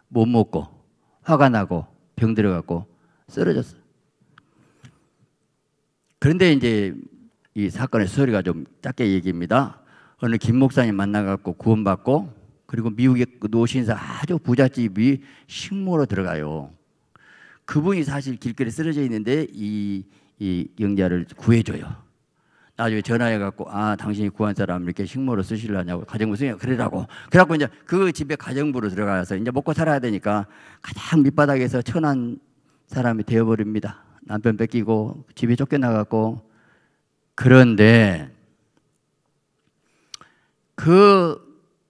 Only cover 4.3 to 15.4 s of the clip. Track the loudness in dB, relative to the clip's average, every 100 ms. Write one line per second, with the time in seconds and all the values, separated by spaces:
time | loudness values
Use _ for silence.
4.3 | _ _ _ _ _ -20 _ _ _ _
5.3 | _ _ _ _ _ _ _ _ -2 0
6.3 | 4 4 4 2 0 -2 -6 -16 -20 -20
7.3 | _ _ -6 -4 -4 -2 0 0 0 2
8.3 | 2 -2 -6 -8 _ -12 -4 0 0 -2
9.3 | -6 0 0 0 -8 _ _ _ -6 -4
10.3 | -2 0 2 4 2 0 0 -2 -2 -2
11.3 | -4 -6 -4 0 2 0 -2 0 -2 -2
12.3 | -16 _ _ -10 -6 -6 0 2 2 0
13.3 | -4 -2 0 0 0 -2 -4 -6 -10 -6
14.3 | -4 0 2 2 2 -4 0 0 0 -6
15.3 | -20